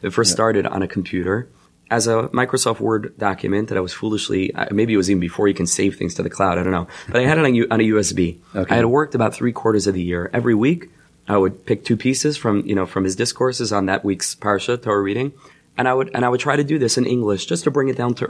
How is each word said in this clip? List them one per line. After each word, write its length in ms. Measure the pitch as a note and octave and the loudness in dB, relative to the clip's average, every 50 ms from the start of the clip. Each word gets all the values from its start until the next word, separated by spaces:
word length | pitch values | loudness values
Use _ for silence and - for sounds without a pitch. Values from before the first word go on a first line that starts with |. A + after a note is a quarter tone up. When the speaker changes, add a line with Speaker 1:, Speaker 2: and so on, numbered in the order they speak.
| - | -8
Speaker 1:
it 80 | F2 F#2 | -4 0
first 180 | - A#2 G#2 | 2 2 2
Speaker 2:
Yeah. 40 | - | 2
Speaker 1:
started 320 | - A2 A2+ G#2+ G2+ F#2+ | 2 2 2 2 2 0
on 160 | - - F#2+ F#2+ | 0 -2 -2 -4
a 60 | F2 | -2
computer 600 | - - F2+ - - F#2 F2+ F2+ G2 A2+ B2 - _ _ _ _ _ _ _ _ | -4 -4 -4 -4 -4 -4 -2 0 -2 -2 -4 -6 _ _ _ _ _ _ _ _
as 160 | A#2 A#2 G#2+ | -2 0 0
a 240 | A#2 A2+ A2+ A2+ - - | 2 0 0 0 0 0
Microsoft 480 | B2 B2+ B2+ - B2+ - A#2 A2+ - | -2 0 0 0 0 0 0 0 0
Word 320 | A2 A2+ A2 G#2+ G#2+ - - - | 0 0 0 0 -2 -6 -8 -4
document 500 | G#2+ G2+ F#2 - - G2 F#2+ G2+ A2 A2 | -4 -4 -2 -2 -2 -2 0 0 -2 -2
that 80 | A2 | -2
I 60 | G2 F#2 | -2 -2
was 100 | F2+ - | -4 -6
foolishly, 640 | - - A2 G#2+ G2+ - - G2+ F#2+ F#2 - - | -6 -4 -2 -2 -2 -2 -2 -2 0 0 -2 -2
uh, 140 | - - - | -4 -4 -2
maybe 240 | G2+ G2+ A2+ A#2 A2 | 0 0 2 4 2
it 20 | |
was 140 | G2+ F#2 F2+ | 2 2 2
even 100 | G2+ F#2 | 2 0
before 280 | F2 E2+ - - G#2+ G2+ | 0 -2 -2 2 2 2
you 60 | G2 | 2
can 120 | F#2 F2 | 2 0
save 300 | E2+ - - F#2+ G2 F#2 | -2 0 0 0 0 0
things 180 | - F2+ F2 E2+ | -2 -6 -6 -4
to 80 | - F#2 | -4 -6
the 80 | F2 | -6
cloud, 260 | - - G2 F#2 F2 | -2 0 0 2 2
I 60 | F2+ F2+ | 0 0
don't 100 | F#2 F#2 | 0 -2
know. 160 | F2 E2+ - - - - - | -2 -4 -6 -10 -16 -10 -2
But 100 | G2 A#2+ | 0 2
I 60 | B2+ | 2
had 100 | C3+ D#3 | 4 4
it 80 | D#3+ D#3 | 4 4
on 100 | C3+ B2 | 4 4
U-, 120 | A#2 A2 - | 2 2 2
on 80 | A2+ A2+ | 2 2
a 60 | A2+ | 2
U 140 | A2 G#2+ G#2+ | 4 4 2
S 120 | G2+ - F#2 | 2 0 0
B. 280 | F#2+ F2+ E2+ E2+ - - - - | 0 0 0 -2 -6 -14 -8 -6
Speaker 2:
Okay. 160 | G#2 F#2 - G2+ | -4 -2 2 2
Speaker 1:
I 20 | A#2 | 2
had 80 | A#2 | 4
worked 280 | A#2 B2 C#3+ D3+ D3 - | 4 2 2 0 0 0
about 200 | B2 A2+ A2 - | 0 0 0 0
three 180 | - A#2 B2 A2+ | -2 -2 -4 -4
quarters 340 | - - A#2 A2 G#2 F#2 | 0 0 2 2 2 2
of 60 | G2+ F#2+ | 2 0
the 100 | F#2 F2 | 0 -2
year. 280 | F2 F2 F2 F2 - - | -2 -2 -2 -4 -2 -2
Every 220 | A#2+ A#2 B2 A2+ | 0 2 2 2
week, 340 | G#2 A2+ C#3 F3 E3+ - - - _ _ _ _ _ _ - | 4 4 2 2 0 -4 -12 -20 _ _ _ _ _ _ 0
I 80 | G#2 | 2
would 300 | G2+ F#2+ F#2+ - - - | 4 4 2 0 -4 -4
pick 180 | - A2+ G2+ - | -4 -4 -2 0
two 140 | - A#2+ A2+ | -2 -2 0
pieces 400 | - B2+ C3 C3 - D3+ D3 - | 0 0 -2 0 0 -2 -2 0
from, 260 | - A#2+ G2+ G2+ - | 0 0 0 0 0
you 100 | - G2+ | 0 -2
know, 120 | G2 F#2 | -2 -2
from 180 | F2 - F#2+ F#2+ | -2 -2 -2 -2
his 120 | F#2+ F#2+ | -2 0
discourses 540 | G2 A2+ A#2 - - B2+ B2+ B2+ - B2 G#2 | -2 -4 -4 -2 -2 -2 -2 0 -2 -4 -2
on 140 | G#2 G2+ G2 | -2 -2 0
that 160 | F#2+ F#2+ G2 - | 0 0 0 0
week's 320 | G#2 G2 F2 - - - | -2 -2 -2 -4 -8 -8
Parsha, 460 | - - G#2 G#2 G2 - - A#2+ B2 | -4 0 0 0 0 0 -2 -4 -2
Torah 220 | - A2 G#2 G2+ G2+ | 0 0 0 2 2
reading, 320 | G2 G#2 A#2 C3 C#3+ C#3+ - - - - _ _ _ _ | 0 -2 -2 -4 -6 -6 -12 -20 -20 -20 _ _ _ _
and 100 | - B2 | -2 0
I 60 | B2+ B2+ | 2 2
would, 180 | C3 C3+ C3 - | 2 0 0 -2
and 100 | - B2 | 0 2
I 60 | B2 | 2
would 100 | B2 B2+ | 2 2
try 160 | - D3 C#3+ | 0 0 2
to 80 | D3 D3 | 2 2
do 140 | C#3 D#3+ D#3 | 0 0 0
this 180 | C3 A2+ - | 0 2 2
in 80 | C3 B2 | 0 0
English 400 | - B2 B2 A#2 G#2 G2+ F#2 - | 0 0 0 2 0 0 -2 -2
just 200 | - F3 E3+ - | -4 -4 -2 -2
to 60 | D3+ | 0
bring 180 | C3+ C#3+ C3+ C3+ | 0 0 0 0
it 100 | B2+ - | 0 -2
down 160 | B2 A#2+ A#2+ | -2 -2 -2
to 100 | - - - | -2 -2 0